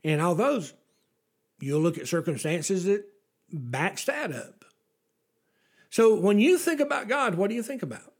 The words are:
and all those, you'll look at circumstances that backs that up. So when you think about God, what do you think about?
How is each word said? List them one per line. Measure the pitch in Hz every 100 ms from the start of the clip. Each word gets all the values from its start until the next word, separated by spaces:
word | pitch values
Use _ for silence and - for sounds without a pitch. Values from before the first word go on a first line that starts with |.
and | 160 151
all | 170
those, | 170 262 269 147 _ _ _ _ _ _ _ _ _
you'll | 135 147
look | 165 170
at | -
circumstances | 170 170 139 156 165 151 190
that | 180 202 - _ _ _ _
backs | 160 120 127 180 190 -
that | 294 254
up. | 123 - _ - _ _ _ _ _ _ _ _ _ _ _ _
So | - 226
when | 214 185 208
you | 269 359
think | - 302
about | 285 285 214
God, | 277 254
what | 170 202
do |
you | 233
think | 226 269
about? | 139 110 - _